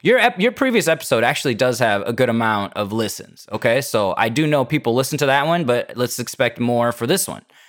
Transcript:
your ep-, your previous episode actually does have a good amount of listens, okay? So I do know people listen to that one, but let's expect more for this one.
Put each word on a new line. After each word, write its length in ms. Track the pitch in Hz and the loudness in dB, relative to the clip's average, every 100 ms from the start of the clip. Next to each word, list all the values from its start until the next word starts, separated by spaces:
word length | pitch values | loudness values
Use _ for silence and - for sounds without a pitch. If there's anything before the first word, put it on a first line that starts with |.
your 160 | 156 247 | 2 4
ep-, 220 | 226 185 | 4 2
your 120 | 226 | 0
previous 360 | 240 262 226 160 | 0 0 2 2
episode 360 | 160 - 120 | 0 0 2
actually 300 | 117 151 139 | 2 0 -2
does 240 | 110 127 120 | 0 0 2
have 240 | 117 101 101 | 2 2 0
a 60 | |
good 160 | 117 123 | 0 0
amount 460 | 113 113 107 101 | 2 0 0 -2
of 180 | - 101 | -4 -4
listens, 540 | 110 107 - 104 - - | -2 -4 -6 -14 -20 -12
okay? 280 | 107 123 123 | -2 0 0
So 340 | 131 113 98 - | 0 0 0 0
I 100 | 113 | 0
do 180 | 120 156 | 0 2
know 180 | 147 127 | 2 0
people 280 | 151 117 | -2 0
listen 220 | 120 131 143 | 0 0 0
to 80 | 143 | 2
that 200 | 139 139 | 2 2
one, 180 | 170 | 0
but 280 | 135 - - | 0 0 -2
let's 240 | 110 123 - | -4 -4 -4
expect 400 | 117 - 120 - | -8 -2 -2 0
more 340 | 120 120 120 | -2 0 0
for 140 | - 120 | -2 -2
this 200 | 190 - | -2 -2
one. 160 | 53 - _ | -8 -16 _